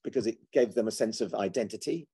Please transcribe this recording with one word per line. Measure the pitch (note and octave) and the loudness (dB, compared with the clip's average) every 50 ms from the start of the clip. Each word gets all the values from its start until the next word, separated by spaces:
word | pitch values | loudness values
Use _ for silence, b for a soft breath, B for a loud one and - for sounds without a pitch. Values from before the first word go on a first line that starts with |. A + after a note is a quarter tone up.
| - | -10
because | - - C3 G#2+ | -4 -2 0 0
it | A2+ A2+ - - _ - | 0 -2 -4 -10 _ 4
gave | C#3+ B2 A2 F#2+ | 4 4 4 4
them | A#2+ G#2+ A2 | 0 0 0
a | A2 | 0
sense | - B2 A2 A2 - | 0 0 0 0 -2
of | A#2 F#2+ - | -4 -2 0
identity, | G#2 G2+ F#2+ F#2 B2+ A2+ G2 A2 G2+ - D3 D3+ E3+ D3 - | 0 -2 0 0 -2 -2 -2 -4 -6 -4 -4 -4 -4 -6 -10